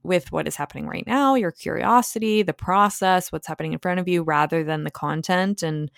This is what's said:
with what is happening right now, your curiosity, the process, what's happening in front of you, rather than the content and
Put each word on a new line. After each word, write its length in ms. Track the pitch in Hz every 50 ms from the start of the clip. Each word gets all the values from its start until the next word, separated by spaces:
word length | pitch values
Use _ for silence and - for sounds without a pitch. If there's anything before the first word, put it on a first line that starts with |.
| -
with 260 | 175 180 175 165 - -
what 120 | 160 156 151
is 80 | - -
happening 280 | 143 - - 139 147 151
right 180 | - 170 - -
now, 280 | 233 277 285 269 269
your 160 | 254 208 170
curiosity, 920 | - - - - - - - 202 226 247 233 - - 220 220 220 214 214 208
the 100 | 180 -
process, 800 | - - - 185 196 202 208 - - 196 190 185 180 180 -
what's 160 | - - - -
happening 240 | 160 - 160 160
in 80 | 160 156
front 220 | - 185 180 185
of 60 | 180 180
you, 140 | 180 170 165
rather 400 | 160 156 147 151 151 165 165 156
than 180 | 151 156 156 151
the 80 | 156
content 720 | - - - 147 151 160 160 - 185 180 190 196 202 - 175
and 260 | 160 156 151 151 147 _